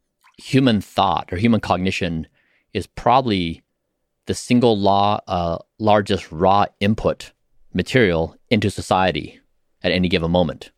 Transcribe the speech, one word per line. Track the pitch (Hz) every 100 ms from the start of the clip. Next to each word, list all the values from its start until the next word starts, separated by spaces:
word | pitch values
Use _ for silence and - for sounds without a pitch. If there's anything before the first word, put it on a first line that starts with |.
| _ _ _ _
human | - 135 135 107
thought | - - 95 78 -
or | 90
human | 117 113
cognition | - 90 92 - 90 82 78 _ _ _ _
is | 104 -
probably | - 123 127 131 98 85 82 _ _ _ _ _ _ -
the |
single | - - 123 120 104
law, | 98 101 101 107 -
uh, | 92 85 85 - -
largest | 107 104 101 95 -
raw | 78 92 101 98 -
input | 101 110 85 - - _ _ _ _
material | 92 - 131 104 82 82 - _
into | 110 101
society | - - 95 92 76 - - _ _ _ _
at | 92
any | 90 90
given | 87 82
moment. | 90 82 65 -